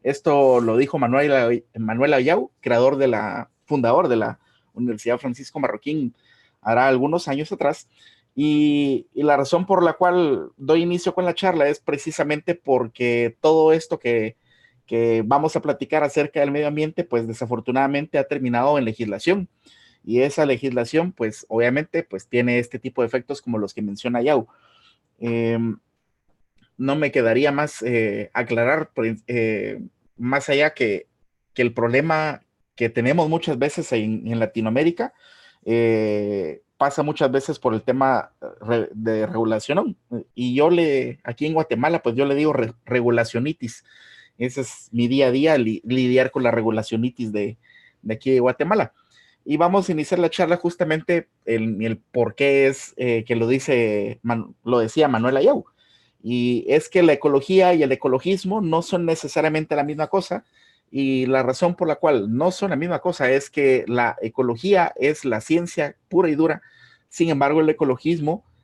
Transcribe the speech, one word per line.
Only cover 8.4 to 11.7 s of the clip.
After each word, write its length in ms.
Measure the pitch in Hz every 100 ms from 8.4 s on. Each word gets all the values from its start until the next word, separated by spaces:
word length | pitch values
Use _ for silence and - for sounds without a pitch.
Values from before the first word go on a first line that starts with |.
| 147 147 151 143 143 131 -
y 100 | -
la 140 | 147 143
razón 280 | 139 170 185
por 160 | 190
la 120 | 175
cual 560 | 156 180 180 165 120 - -
doy 240 | 135 165
inicio 320 | 170 170 175
con 100 | 165
la 120 | 180 170
charla 340 | 190 170
es 100 | 143